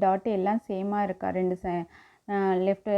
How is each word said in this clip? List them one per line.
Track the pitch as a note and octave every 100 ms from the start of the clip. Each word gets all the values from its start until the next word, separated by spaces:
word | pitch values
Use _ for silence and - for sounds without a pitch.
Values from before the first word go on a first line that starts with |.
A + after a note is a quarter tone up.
டாட் | F#3+ G3 A3+ G3+
எல்லாம் | F#3+ A3 -
சேமா | F#3+ G3 G#3
இருக்கா, | G3+ F#3 F#3+
ரெண்டு | F3+ F#3 F3+
சை-, | F#3 F3 E3+ - - _ -
ஆ, | G3+ F#3+ F#3 F#3+
லெஃப்ட் | G3 G#3+